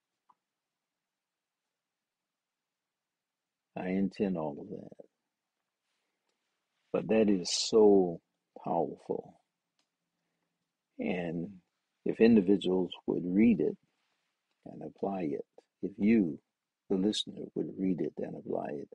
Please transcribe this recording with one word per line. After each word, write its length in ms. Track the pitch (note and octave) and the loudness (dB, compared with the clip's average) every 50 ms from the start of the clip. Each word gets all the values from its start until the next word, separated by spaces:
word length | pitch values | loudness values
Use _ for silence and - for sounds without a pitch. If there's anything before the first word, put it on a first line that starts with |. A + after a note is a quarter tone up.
| _ _ _ _ _ _ _ _ _ _ _ _ _ _ _ _ _ _ _ _ _ _ _ _ _ _ _ _ _ _ _ _ _ _ _ _ _ _ _ _ _ _ _ _ _ _ _ _ _ _ _ _ _ _ _ _ _ _ _ _ _ _ _ _ _ _ _ _ _ _ _ _ _ _ _ | _ _ _ _ _ _ _ _ _ _ _ _ _ _ _ _ _ _ _ _ _ _ _ _ _ _ _ _ _ _ _ _ _ _ _ _ _ _ _ _ _ _ _ _ _ _ _ _ _ _ _ _ _ _ _ _ _ _ _ _ _ _ _ _ _ _ _ _ _ _ _ _ _ _ _
I 120 | - - F#2 | -8 -6 -4
intend 480 | F#2 G2 G2 - - - G#3+ F#2+ - | -2 -2 -2 -2 -2 -4 -4 -2 -2
all 200 | E2+ D#3 D3 D3 - | -4 -6 -6 -8 -10
of 100 | - G#2 | -14 -14
that. 380 | - - - - - - - _ _ _ _ _ _ _ _ _ _ _ _ _ _ _ _ _ _ _ _ _ _ _ _ _ _ _ _ _ _ _ _ _ _ _ _ _ | -14 -14 -14 -18 -20 -20 -20 _ _ _ _ _ _ _ _ _ _ _ _ _ _ _ _ _ _ _ _ _ _ _ _ _ _ _ _ _ _ _ _ _ _ _ _ _
But 160 | - - - | -6 -4 -2
that 220 | - A2 A2 G#2+ G2+ | 0 2 2 4 4
is 200 | G2+ F2+ E2+ - | 2 0 -2 -4
so 680 | - - - - A#2 A2 G#2+ G#2 G2+ G2 F#2 F2 E2 - - _ _ _ _ _ _ - | -4 -4 -4 2 4 6 8 8 8 6 4 2 -2 -8 -14 _ _ _ _ _ _ -12
powerful. 760 | - - F2 E2+ - - - - - - - - - - - _ _ _ _ _ _ _ _ _ _ _ _ _ _ _ _ _ _ _ _ _ _ _ _ _ _ _ _ _ _ _ _ | -8 -4 -2 -2 -2 -4 -6 -12 -8 -8 -8 -8 -8 -14 -20 _ _ _ _ _ _ _ _ _ _ _ _ _ _ _ _ _ _ _ _ _ _ _ _ _ _ _ _ _ _ _ _
And 640 | C#4 A3 A3 F#3+ - F3 - E3 E2+ E3+ G3+ G3 F#3 _ _ _ _ _ _ _ _ _ | -6 -4 -4 -2 -2 -4 -4 -6 -6 -8 -10 -12 -18 _ _ _ _ _ _ _ _ _
if 140 | - D2+ - | -4 2 4
individuals 720 | A2 A#2 A#2 G#2+ F2 F#2 G2+ F2 F#2 F#2 F#2 F#2 F2+ E2 - - _ | 6 8 8 6 6 4 2 2 2 0 0 0 0 -4 -6 -8 _
would 160 | - G2 F2 E2 | -4 -4 -2 -4
read 380 | F2+ F2+ G2+ A2+ A#2+ G#2 D#2 | 0 2 4 6 6 4 4
it 160 | D2+ - - - _ _ _ _ _ _ _ _ _ _ _ _ _ _ _ _ _ | 2 -2 -2 -6 _ _ _ _ _ _ _ _ _ _ _ _ _ _ _ _ _
and 160 | F2 E2+ - | -20 -16 -14
apply 480 | D#2+ D#2 - - F#2+ G2 G2 F#2+ F2 D2 | -16 -16 -10 -8 -8 -6 -6 -6 -6 -6
it, 140 | C#2 - - - _ - _ _ _ _ | -6 -8 -10 -14 _ -20 _ _ _ _
if 100 | - F2 - | -12 -10 -4
you, 440 | - G2 G#2+ A#2 A2 F#2+ D#2+ C2 - _ _ _ _ _ _ _ _ _ - | 0 2 4 4 4 2 0 -4 -8 _ _ _ _ _ _ _ _ _ -4
the 80 | G2+ | -2
listener, 480 | F#2+ F#2+ G#2+ G2+ - - - - F#2+ - - - | 0 0 0 -2 -2 -6 -8 -12 -14 -14 -10 -8
would 180 | - E2 - - | -8 -8 -6 -6
read 240 | - G2 F#2 F2+ - | -4 -2 -2 -2 -2
it 120 | D#2 - - | -4 -6 -6
and 180 | - - - E2 | -8 -10 -10 -10
apply 360 | - - - F2+ F2 - - | -12 -8 -6 -6 -6 -6 -8
it, 180 | D2+ - - - | -8 -10 -12 -14